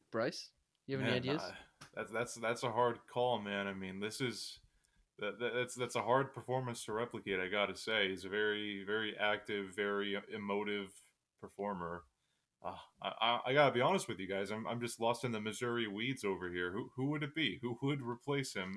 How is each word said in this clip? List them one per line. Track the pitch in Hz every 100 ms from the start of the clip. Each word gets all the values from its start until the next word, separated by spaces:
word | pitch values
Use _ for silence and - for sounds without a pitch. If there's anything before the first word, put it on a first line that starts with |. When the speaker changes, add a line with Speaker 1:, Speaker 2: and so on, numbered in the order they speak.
| _
Speaker 1:
Bryce, | 113 120 - - _ _ _ -
you | 135
have | 113
Speaker 2:
Man, | 123
Speaker 1:
any | 127
ideas? | 151
Speaker 2:
I, | - - - - - -
that's, | 110
that's, | 113 120 117
that's | 113 120
a | 127
hard | 110 120 117 -
call, | 123 123 117
man. | 101 101 98
I |
mean, | 95 95 95
this | 104 -
is, | 131 101 - - - _ _ _ _ -
that, | 104 98
that, | 117 120
that's, | 120 -
that's | - 120
a |
hard | 107 131 135
performance | - 120 127 127 117 -
to |
replicate, | 110 120 110 101 95
I | 92
gotta | 104 98 95
say. | - 110 98
He's | 92 92
a |
very, | 104 107 104 104 98 98
very | 110 107 -
active, | 104 104 - 104 95 95
very | 101 101 101 101 -
emotive | 107 101 101 104 104 98 - - _ _ _
performer. | 98 - 101 95 85 87 - _ _ _ _ _ 87
Uh, | 92 - -
I, | - -
I, | 113 117 -
I |
gotta | 139 139
be | 120
honest | 139 190 -
with | 92
you | 92
guys. | 98 101
I'm, | 107 110
I'm | 120
just | 120 -
lost | 113 120
in | 127
the | 113
Missouri | 107 104 123 120 110
weeds | 101 123 131 101
over | 90 87
here. | 87 90
Who, | 98 135 -
who | 139
would | 151
it | 147 160
be? | 135 -
Who | 120 117
would | 139 147
replace | 120 120 - 139 131
him | 104 92